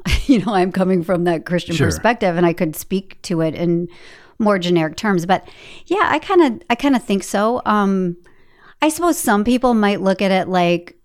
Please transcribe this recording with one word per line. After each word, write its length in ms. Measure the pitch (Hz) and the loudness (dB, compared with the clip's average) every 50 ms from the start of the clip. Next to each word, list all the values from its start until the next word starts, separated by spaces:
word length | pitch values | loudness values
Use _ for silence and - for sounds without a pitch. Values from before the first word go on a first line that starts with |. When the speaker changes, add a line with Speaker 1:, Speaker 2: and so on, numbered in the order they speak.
| - - | -4 -2
Speaker 1:
<laughs> 160 | - - - | -2 0 2
you 120 | - 269 208 - | 2 2 2 2
know, 100 | 240 208 | 0 0
I'm 160 | 185 175 190 | 0 0 0
coming 320 | - 185 185 185 190 175 | 0 0 0 2 0 0
from 220 | 165 - 185 170 175 | 0 0 -2 0 0
that 200 | 175 170 156 - | 0 -2 -2 -2
Christian 280 | - 180 175 - - 170 | -4 -4 -4 -2 -2 -2
Speaker 2:
Sure. 140 | 160 139 - | 0 0 0
Speaker 1:
perspective, 480 | - - - 226 240 - 208 180 165 | 0 0 0 0 0 0 0 -2 0
and 100 | 175 175 | 2 2
I 60 | 170 | 2
could 240 | 165 - 185 160 151 | 2 0 -2 -4 -4
speak 440 | - - - 190 196 - - - - | -6 -8 -6 -4 -6 -6 -8 -14 -14
to 180 | - - 180 165 | -8 -6 -2 -2
it 160 | 160 160 - | -2 -2 -2
in 320 | - 170 170 170 170 175 170 - - - - - - - - _ - | -2 0 0 0 0 -2 -4 -10 -16 -20 -20 -20 -20 -20 -14 _ -2
more 220 | 226 208 202 185 | 0 2 2 2
generic 360 | 175 180 175 165 160 156 151 | 0 0 0 0 0 -2 -4
terms. 300 | - - 214 196 170 165 | -4 -2 -2 0 0 0
But 220 | 185 185 - - - - - - - - - - | 0 -2 -2 -2 -6 -20 -20 -20 -20 -20 -14 -8
yeah, 180 | - 339 415 - | -4 -2 0 0
I 160 | - - 311 | 0 0 -2
kinda, 440 | - - 392 359 320 262 214 - - - | -2 2 4 4 4 4 2 -2 -4 -4
I 60 | 240 | -4
kinda 240 | - - 285 269 233 | 0 0 2 0 0
think 240 | - - 196 190 - | 0 -2 -2 -2 -2
so. 360 | - - 196 208 220 247 247 - | -2 -2 0 0 0 -2 -2 -2
Um, 500 | - 208 208 202 196 196 190 185 175 175 - - - - - - _ _ _ - - - - | 0 0 2 2 2 0 0 -2 -2 -4 -8 -14 -20 -20 -20 -20 _ _ _ -20 -20 -6 -2
I 80 | 294 311 | 0 0
suppose 300 | 302 - 349 339 311 - | 0 0 0 0 0 0
some 240 | - - 208 202 | 0 0 0 2
people 320 | 208 240 254 247 254 247 233 | 2 2 0 2 2 2 2
might 260 | 220 208 202 202 180 | 2 2 2 0 0
look 220 | 190 190 190 - | 0 0 0 0
at 80 | 208 190 | 0 0
it 160 | 190 190 - - | 0 0 0 0
like, 480 | 185 180 175 175 175 170 170 - - _ _ | 0 0 2 2 0 -2 -4 -8 -20 _ _